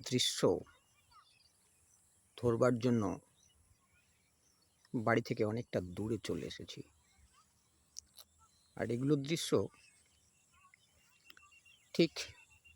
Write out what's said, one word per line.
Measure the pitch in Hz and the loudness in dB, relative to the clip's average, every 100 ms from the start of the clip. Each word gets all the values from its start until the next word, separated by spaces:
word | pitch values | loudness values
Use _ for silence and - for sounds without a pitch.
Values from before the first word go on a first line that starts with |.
| - | -2
দৃশ্য | 123 - - 120 82 - - _ _ _ - _ _ _ _ _ _ _ _ _ _ _ - | 0 0 2 2 2 -4 -20 _ _ _ -20 _ _ _ _ _ _ _ _ _ _ _ -2
ধরবার | 120 117 123 120 | 0 4 4 4
জন্য | 127 117 98 87 - _ _ _ _ _ _ _ _ _ _ _ _ _ _ _ _ | 2 2 2 -4 -10 _ _ _ _ _ _ _ _ _ _ _ _ _ _ _ _
বাড়ি | 127 110 113 - | -2 2 2 2
থেকে | 117 107 | 0 0
অনেকটা | 117 - 107 90 90 | -2 -4 -4 -4 -6
দূরে | 107 107 - | -4 -4 -4
চলে | 87 - | -6 -8
এসেছি। | - - - - _ _ _ _ _ _ _ _ _ _ - - - - _ _ _ _ - | -12 -14 -16 -18 _ _ _ _ _ _ _ _ _ _ -20 -18 -20 -20 _ _ _ _ -8
আর | 107 | -4
এগুলোর | 120 139 147 139 | -2 0 0 0
দৃশ্য | 165 - 107 98 - _ _ _ _ _ _ _ _ - _ _ _ _ _ - - - - - - _ | -4 2 0 0 -8 _ _ _ _ _ _ _ _ -20 _ _ _ _ _ -20 -20 -20 -20 -20 -20 _
ঠিক | - 170 - - - _ _ - | 2 2 0 -12 -14 _ _ -20